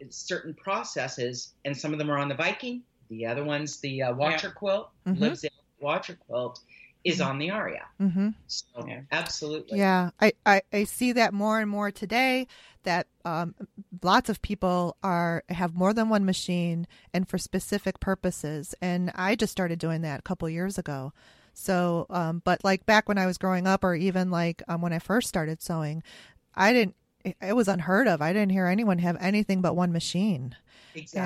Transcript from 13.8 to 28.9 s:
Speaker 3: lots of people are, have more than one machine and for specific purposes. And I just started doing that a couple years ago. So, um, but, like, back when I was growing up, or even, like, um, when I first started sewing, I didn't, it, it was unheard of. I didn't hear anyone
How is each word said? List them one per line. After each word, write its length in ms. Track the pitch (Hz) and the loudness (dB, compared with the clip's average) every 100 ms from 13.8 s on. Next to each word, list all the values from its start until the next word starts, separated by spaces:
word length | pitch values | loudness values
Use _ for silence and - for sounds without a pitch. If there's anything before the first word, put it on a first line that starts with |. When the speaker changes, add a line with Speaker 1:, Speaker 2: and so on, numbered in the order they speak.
| - 180 | -18 -4
Speaker 3:
lots 260 | 180 220 247 | 4 4 4
of 100 | 196 | -2
people 540 | - 202 185 180 175 - | -4 -2 0 2 0 -2
are, 400 | 196 175 170 170 - | -2 0 0 -2 -4
have 240 | 175 175 | -4 -2
more 180 | 170 185 | 2 2
than 160 | 220 220 | 4 2
one 160 | 214 | 4
machine 640 | 190 185 - 175 170 170 175 - _ | 2 0 -2 0 0 -2 -6 -12 _
and 160 | 180 190 | -4 -2
for 80 | 185 | -4
specific 640 | - 190 - 208 190 - | -4 -6 -2 -2 -2 -4
purposes. 720 | - 190 185 - 147 151 156 - | -2 -2 -2 -4 -6 -6 -8 -6
And 300 | 180 180 180 | -2 -2 -2
I 200 | - 185 214 | -2 0 0
just 160 | 214 | 0
started 260 | - 175 170 | -2 -2 -2
doing 220 | 165 160 | -2 -2
that 160 | 165 135 | -4 -6
a 20 | |
couple 260 | - 180 160 | -6 -6 -4
years 300 | 165 185 190 | -4 -4 -4
ago. 340 | 165 139 131 - - _ _ | -6 -8 -8 -12 -20 _ _
So, 540 | - - 185 175 170 - | -8 -2 2 2 0 -2
um, 320 | 180 165 170 | -2 -2 -2
but, 200 | 180 175 | 0 2
like, 200 | 196 190 - | 2 2 4
back 220 | 214 - | 4 4
when 100 | 202 | 2
I 80 | 185 | 2
was 120 | 180 | 0
growing 280 | 190 185 185 | 0 2 2
up, 180 | 196 | 2
or 100 | 185 | 2
even, 360 | 170 190 185 185 | 2 2 2 0
like, 320 | 175 170 170 - | 0 0 -2 -6
um, 140 | 170 | -4
when 120 | 170 | -2
I 60 | 165 | -2
first 300 | - 214 - | 0 0 0
started 340 | 185 156 160 | -2 -2 -4
sewing, 400 | - 165 151 160 - - - _ _ | -4 -4 -4 -6 -10 -20 -20 _ _
I 180 | - 196 | 2 6
didn't, 240 | 247 202 - _ _ | 6 4 -2 _ _
it, 120 | - - | -8 -6
it 120 | 190 240 | 0 2
was 120 | 196 | 2
unheard 400 | 185 160 190 262 | 2 2 4 6
of. 120 | 160 | 4
I 120 | 151 | 2
didn't 180 | 202 202 | 2 4
hear 160 | 190 180 | 4 4
anyone 320 | 190 226 | 4 4